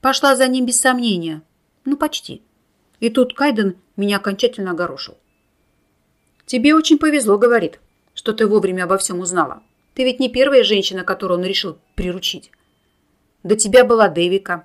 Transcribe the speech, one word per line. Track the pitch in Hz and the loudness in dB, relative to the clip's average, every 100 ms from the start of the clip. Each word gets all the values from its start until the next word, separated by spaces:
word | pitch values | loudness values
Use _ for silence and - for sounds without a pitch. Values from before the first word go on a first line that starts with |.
Пошла | 254 254 277 254 | 0 2 2 4
за | 262 | 2
ним | 254 247 | 0 0
без | 247 | 0
сомнения. | 262 247 240 185 165 156 _ _ _ _ | 0 0 0 -2 -4 -10 _ _ _ _
Ну, | - 285 | -6 -4
почти. | 302 302 - - _ _ _ _ _ _ | -4 -6 -14 -20 _ _ _ _ _ _
И | 226 | -2
тут | 226 247 | 0 0
Кайден | - 285 226 196 180 _ - | 0 -2 0 -2 -4 _ -6
меня | 202 202 | -4 -2
окончательно | 202 196 233 233 190 | -4 -2 -4 -4 -8
огорошил. | 175 175 135 - - _ _ _ _ _ _ _ _ _ _ _ _ _ | -6 -6 -8 -18 -20 _ _ _ _ _ _ _ _ _ _ _ _ _
«Тебе | 254 269 | 0 4
очень | 311 311 302 | 4 4 2
повезло, — | 311 294 214 202 | 4 0 2 2
говорит, — | 233 233 170 - _ _ _ | 4 2 0 -8 _ _ _
что | - - | -10 -8
ты | 214 220 | -2 2
вовремя | 208 190 185 | 2 0 -4
обо | 180 190 | -2 -2
всём | 190 180 | -2 -6
узнала. | 185 180 151 - _ _ _ | -4 -2 -4 -6 _ _ _
Ты | - | -2
ведь | 254 254 | -2 0
не | 262 | -2
первая | 247 269 277 | 2 4 4
женщина, | 202 208 196 185 | 4 0 -2 -6
которую | 180 190 190 180 | -6 -6 -4 -4
он | |
решил | 185 196 196 156 _ | -2 -4 -6 -12 _
приручить. | - 180 180 - 185 - _ _ _ _ _ _ _ _ _ | -8 -8 -6 -8 -8 -16 _ _ _ _ _ _ _ _ _
До | 180 214 | -4 -2
тебя | 214 247 | 4 4
была | 247 233 202 | 6 4 2
Дэвика. | 160 175 196 196 175 | 2 0 -2 -4 -10